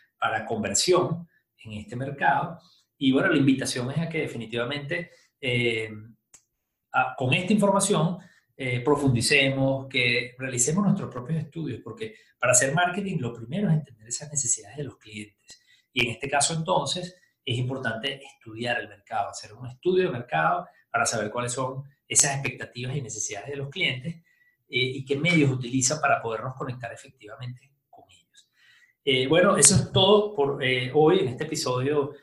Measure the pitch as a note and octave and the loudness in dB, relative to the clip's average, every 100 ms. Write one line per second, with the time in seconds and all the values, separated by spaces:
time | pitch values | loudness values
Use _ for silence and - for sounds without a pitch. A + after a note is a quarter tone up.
0 | _ - A#2 A2 A2 A2+ G2+ G2 - F3+ | _ -4 -2 -2 -4 -4 -2 0 4 4
1 | - E3+ - _ _ _ G#2+ G#2 - B2 | 2 -4 -8 _ _ _ -14 -14 -10 -8
2 | C#3 D3 F3 C#3+ E3+ - _ _ _ - | -8 -2 2 2 -2 -10 _ _ _ -2
3 | C3+ C3 F#3 D#3 C3+ C3 C3 C3 B2 C#3+ | 2 4 4 4 4 4 0 -4 -4 -2
4 | E3 D#3+ C3+ B2 A2 A#2 A#2+ C#3+ C#3 E3+ | -2 -2 -4 -6 -6 -4 -4 -4 -6 -6
5 | E3+ - _ _ C3 B2 A#2+ A2+ A2 G#2+ | -8 -16 _ _ -2 0 2 0 -6 -10
6 | A2 - _ - _ _ _ _ _ B2+ | -16 -20 _ -20 _ _ _ _ _ 0
7 | - - B2+ E3+ F3+ G#3 G3+ G3 G3 F3+ | 0 0 0 0 2 4 4 4 2 2
8 | E3 - - _ _ - C3 A#2+ A#2+ C#3+ | 2 -2 -10 _ _ -8 -4 0 2 4
9 | C#3+ A#2 - C#3+ C3+ C3+ C3+ C3+ C3 C3 | 4 4 4 4 4 2 0 0 -2 0
10 | A#2+ A#2+ A#2+ - C3 B2 - E3+ G3+ - | 2 0 -2 -8 -4 0 2 2 2 2
11 | A#2+ B2 - D#3+ - E3 D3 G#2+ - A2 | -2 -8 -6 -6 -6 -8 -8 -8 -12 -12
12 | A2 - _ - B2 B2 C3+ D#3+ F3 F#3 | -12 -12 _ -4 2 4 4 2 0 0
13 | G3 E3 A#2+ - A2+ F3 G#3 D#3 - - | -4 -4 -4 -8 -8 -2 2 2 0 -14
14 | - - D3+ D3+ - - G#2 B2+ C3+ - | -10 -10 -6 -4 -2 -2 -6 -10 -10 -12
15 | G#2+ G#2+ G#2 _ - - _ _ _ B2+ | -16 -14 -14 _ -20 -20 _ _ _ -2
16 | A#2+ A#2 C#3 C#3+ C#3 E3 D#3+ E3+ C#3 F3+ | -2 -2 -2 0 0 -2 0 0 0 -4
17 | F3 - _ _ - A#2+ B2 C3+ A#2+ A2 | -6 -14 _ _ -6 -2 -2 -4 -4 -4
18 | C#3 C#3 - - A2+ A2 A#2+ A#2 G#2+ - | -6 -8 -14 -20 -16 -8 -4 -4 -6 -14
19 | - A2 G2 - G#2 G#2+ B2 - F3+ F#3 | -8 -4 -4 -8 -16 -14 -16 -6 0 2
20 | F3+ B2 - D#3+ D#3+ F3 - _ _ A#2 | 2 -2 -4 0 0 0 -4 _ _ -2
21 | A2 A#2 G#2 A#2 A#2+ C3 C3 C3+ - _ | 0 0 -2 -2 -4 -2 -4 -6 -12 _
22 | - - D3 C#3 C3 A#2+ A2 A#2+ B2 C#3+ | -2 2 2 2 -4 -8 -12 -10 -6 -6
23 | A2 G2+ - G2+ B2+ C#3 C#3 F#3+ D#3+ B2+ | -6 -8 -8 -8 -10 -10 -8 -4 -2 -2
24 | E3 - _ _ _ _ - B2 B2+ C3+ | -8 -12 _ _ _ _ -6 -2 -2 -2
25 | B2+ C#3+ E3 F3 C3+ B2+ A#2+ C3 B2+ D3+ | -2 0 2 4 4 2 -2 0 2 2
26 | C#3 A#2+ A#2 A2 B2 - D#3 B2+ A#2+ A2+ | 2 0 0 -6 -6 -8 -10 -8 -10 -14
27 | - - G#2 A2 B2 B2 _ _ _ - | -20 -20 -20 -14 -14 -14 _ _ _ -20
28 | - _ _ _ _ _ _ _ _ _ | -20 _ _ _ _ _ _ _ _ _
29 | - C3 C3+ D#3+ G3 - - F#3 - G3 | 0 2 4 4 6 6 6 6 2 4
30 | F#3+ G#3 G#3 - C#3+ - C3 B2+ B2+ D3+ | 6 6 4 0 0 0 0 0 0 4
31 | D#3 F#3+ B2+ A#2+ D3+ C#3+ - B2+ C3 D3 | 6 6 2 -4 -4 -4 -2 0 0 0
32 | C#3 - | -2 -6